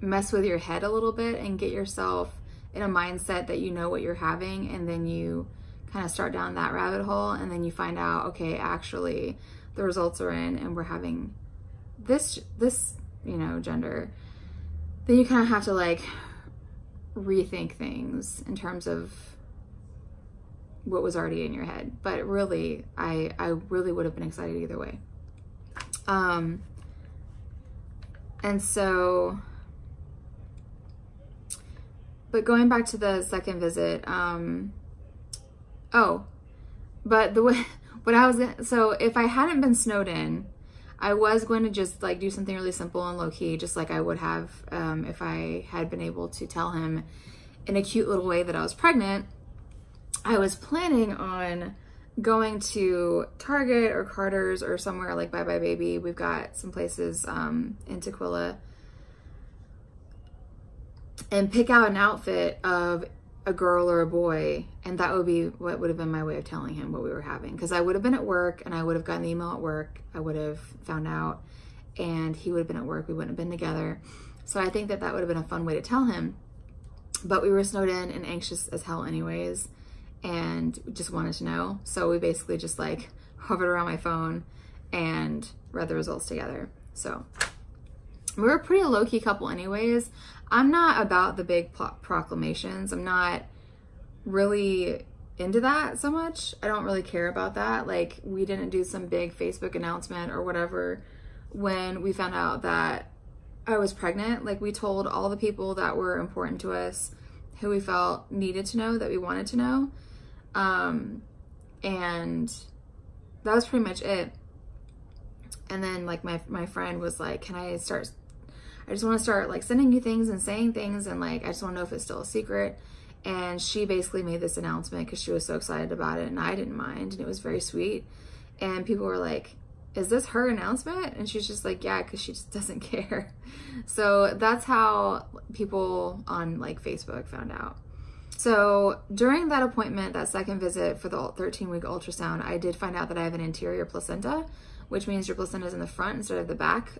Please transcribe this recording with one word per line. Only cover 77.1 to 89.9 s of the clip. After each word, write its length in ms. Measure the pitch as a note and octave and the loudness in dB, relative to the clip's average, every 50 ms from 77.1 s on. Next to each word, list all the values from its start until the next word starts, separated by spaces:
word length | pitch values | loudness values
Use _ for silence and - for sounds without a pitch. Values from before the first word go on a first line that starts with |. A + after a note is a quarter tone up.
| - - - | -6 -6 2
But 180 | F3 F#3+ F#3 | 4 4 6
we 80 | - G3+ | 6 6
were 140 | G3 G3 G3 | 6 6 6
snowed 240 | G3+ A3 G3 G3 F#3 | 4 2 2 2 2
in 220 | F#3 F3+ F3+ F3+ | 2 0 -2 -4
and 160 | - - F3 | -6 -6 -6
anxious 420 | - F3 E3+ - - F3 E3+ - - | -4 -6 -4 -4 -4 -4 -4 -4 -4
as 140 | E3+ E3+ | -6 -6
hell 220 | E3 E3+ E3 E3 - | -4 -4 -4 -4 -4
anyways, 640 | D#3+ D#3+ D#3+ D#3+ E3 E3 E3+ F3 F3 F3+ F3+ - - - - - - - - - - - - | -2 -2 -2 -2 -2 -2 -2 -4 -4 -4 -4 -6 -8 -10 -16 -18 -18 -16 -16 -16 -16 -16 -10
and 560 | - F3+ F3 E3+ E3 E3 E3 E3 E3 D#3+ D#3 - - - | -6 -4 -2 -2 -2 -2 -2 0 0 -2 -2 -4 -10 -10
just 180 | - - E3 - | -8 -8 -6 -4
wanted 220 | F3+ E3 E3 E3 E3 | -2 -2 -2 -2 -2
to 100 | - E3+ | -4 -4
know. 360 | E3 E3 E3 F3 F#3 G3 G3 - | -2 -2 -2 -2 -2 -4 -6 -6
So 260 | - - F#3 F3 E3+ | -6 -2 2 2 4
we 80 | F3 E3+ | 4 4
basically 400 | E3+ E3+ E3 - - - F3 E3 | 2 2 0 0 -2 -4 -4 -4
just, 200 | E3+ D#3+ - - | -2 -4 -4 -4
like, 300 | D#3 D#3 C#3+ - - - - - - - - | -2 -4 -4 -6 -8 -12 -16 -18 -18 -18 -16
hovered 320 | - - - F#3 F3+ F#3 F3+ | -14 -4 -2 0 2 2 2
around 180 | F3 F3 E3+ | 4 2 2
my 100 | E3+ E3 | 0 -2
phone 480 | E3 - F3 E3 E3 D#3+ D#3+ E3 E3+ E3+ - - - - - - - - - | -2 -2 -2 0 0 0 -2 -2 -4 -6 -10 -16 -18 -18 -18 -18 -18 -10 -6
and 560 | - F3 E3 D#3+ D#3+ D#3+ D#3 D#3 D3+ D3 D3+ - - - - - | -2 -2 0 0 0 0 -2 -2 -2 -4 -6 -10 -14 -18 -18 -8
read 160 | - F3 E3 E3 | -6 -4 -4 -2
the 60 | E3 | -2
results 320 | D#3+ D#3 - D3 - - | -2 -2 -2 -4 -6 -6
together. 420 | - E3+ D3+ C3 - C3+ - - - - - - - | -6 -6 -6 -4 -6 -6 -8 -8 -12 -14 -18 -18 -16
So 320 | - - - - - - - - - - - - - - - - - - - - - - - - - - - - - | -12 -8 -6 -6 -6 -8 -10 -14 -4 -4 -4 -4 -4 -12 -18 -18 -18 -18 -18 -18 -18 -18 -18 -18 -18 -10 -10 -6 -2
we 60 | G3+ | 4
were 120 | G#3+ A#3 D4+ | 6 6 6
a 40 | D#4+ | 6
pretty 260 | - - F4+ G4 F#4+ | 6 6 6 6 8
low-key 360 | D4+ A#3+ G#3 A3+ A#3 - A3 | 6 6 6 4 4 2 2
couple 280 | - A3 G3 G3+ - - | 2 2 0 0 -2 -4
anyways. 640 | F3 F3+ F3+ F#3+ G3+ G#3+ A3+ A#3 | -4 -4 -4 -4 -2 2 4 4